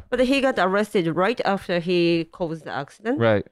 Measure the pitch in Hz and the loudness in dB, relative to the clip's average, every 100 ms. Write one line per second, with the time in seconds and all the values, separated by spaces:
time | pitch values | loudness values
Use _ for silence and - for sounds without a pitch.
0 | - 247 247 277 262 262 185 196 208 208 | -2 0 2 2 2 2 0 0 0 0
1 | 165 160 190 247 - 196 - 175 170 180 | 0 0 0 0 -2 -2 -2 -4 0 2
2 | 170 170 165 - 170 160 151 110 139 - | 2 0 -2 -6 -8 -8 -8 -8 -8 -8
3 | 226 277 113 104 - | -4 0 2 2 -2